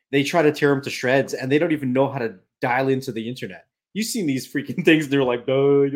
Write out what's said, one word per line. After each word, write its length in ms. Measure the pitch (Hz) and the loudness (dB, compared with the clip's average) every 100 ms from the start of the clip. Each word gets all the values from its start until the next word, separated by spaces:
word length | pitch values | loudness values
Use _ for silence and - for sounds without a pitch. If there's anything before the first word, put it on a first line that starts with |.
| - | -2
they 120 | 139 | 0
try 180 | 139 175 | 2 2
to 80 | 151 | 2
tear 200 | 147 143 | 4 2
him 80 | 135 | 2
to 80 | 127 | -2
shreds 420 | - 127 135 104 | -4 0 2 0
and 160 | - 131 | -4 0
they 80 | 147 | 0
don't 140 | 170 | 2
even 200 | 147 135 | -2 0
know 160 | 127 139 | 0 0
how 100 | 135 | -2
to 160 | 117 98 _ - | -6 -8 _ -6
dial 280 | 127 127 135 | -2 0 0
into 240 | 131 131 | 0 -4
the 160 | 110 113 | -8 -8
internet. 380 | 127 107 85 _ _ _ | -8 -12 -14 _ _ _
You've 120 | 190 220 | -8 -6
seen 200 | 233 160 | -4 -2
these 240 | 131 - | -2 -4
freaking 320 | 147 - - | -6 -6 -2
<laughs> 0 | |
things, 240 | 170 160 139 | 4 4 4
they're 140 | 139 | 0
like, 240 | 123 120 131 | 2 0 0
"Duh, 380 | 135 139 143 139 | 2 4 4 2